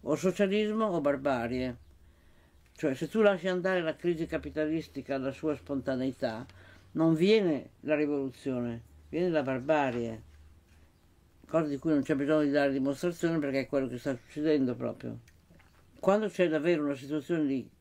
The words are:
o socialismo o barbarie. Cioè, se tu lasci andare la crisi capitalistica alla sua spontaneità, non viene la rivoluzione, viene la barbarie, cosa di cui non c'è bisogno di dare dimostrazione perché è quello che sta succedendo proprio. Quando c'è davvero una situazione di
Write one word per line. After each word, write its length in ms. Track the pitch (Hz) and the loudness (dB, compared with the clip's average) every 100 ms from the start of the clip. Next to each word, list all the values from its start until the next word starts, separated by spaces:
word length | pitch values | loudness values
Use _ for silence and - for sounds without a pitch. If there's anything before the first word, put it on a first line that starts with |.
o 140 | - 147 | -2 0
socialismo 680 | 185 180 202 208 214 214 220 | 0 2 0 2 0 0 0
o 140 | 175 | 2
barbarie. 760 | 143 139 139 127 117 127 127 123 - - - _ - - _ - _ | 0 0 0 0 -2 -4 -4 -8 -18 -20 -20 _ -20 -20 _ -20 _
Cioè, 200 | - 151 | -4 -2
se 140 | 131 165 | -2 -2
tu 140 | 220 | 4
lasci 260 | 208 190 185 | 4 4 0
andare 340 | 180 185 185 | -2 0 0
la 140 | 160 151 | -2 -2
crisi 300 | 175 165 160 | -2 -2 -2
capitalistica 880 | 160 147 156 156 160 156 - 127 139 | -4 -4 -4 -2 -2 -6 -12 -6 -4
alla 160 | 131 | -4
sua 240 | 131 156 139 | -4 -4 -4
spontaneità, 920 | - 143 131 131 131 127 123 110 131 - - - - | -4 -4 -2 -2 -2 -2 -4 -4 -12 -18 -20 -20 -10
non 240 | 156 165 160 | 0 2 4
viene 540 | 185 220 185 139 - - | 4 4 4 -2 -6 -12
la 140 | 143 151 | -2 0
rivoluzione, 880 | 151 143 135 131 139 127 120 117 - - - | 2 0 -4 -6 -4 -2 -4 -6 -12 -20 -8
viene 220 | 156 180 | -2 0
la 120 | 156 | 0
barbarie, 840 | 131 131 135 156 135 120 117 110 - - - - _ - - _ _ _ _ _ - | 0 -4 0 2 2 -2 -4 -8 -14 -20 -20 -20 _ -20 -20 _ _ _ _ _ -2
cosa 200 | 165 156 | 0 0
di 100 | 139 | -2
cui 140 | 160 | 0
non 120 | 151 | 0
c'è 120 | 135 143 | 2 0
bisogno 280 | 143 156 | 2 2
di 80 | 147 | 4
dare 200 | 143 143 | 2 2
dimostrazione 680 | 135 135 139 175 170 170 165 | 2 -2 0 -4 0 0 0
perché 220 | 143 135 | 0 -2
è 60 | 127 | 0
quello 200 | 139 131 | -2 -2
che 100 | 123 | -4
sta 180 | 147 127 | -6 -6
succedendo 600 | - - 151 151 131 120 | -8 -4 0 2 2 -2
proprio. 440 | 120 117 117 117 - - _ - - - _ - | -6 -6 -10 -12 -16 -20 _ -20 -20 -20 _ -2
Quando 280 | - 202 214 | 2 2 0
c'è 200 | - 175 | 0 2
davvero 340 | 156 156 165 | 2 2 2
una 120 | 147 139 | 0 -4
situazione 500 | 131 151 135 170 147 | -4 -6 -2 0 0
di 240 | 135 - _ | -2 -6 _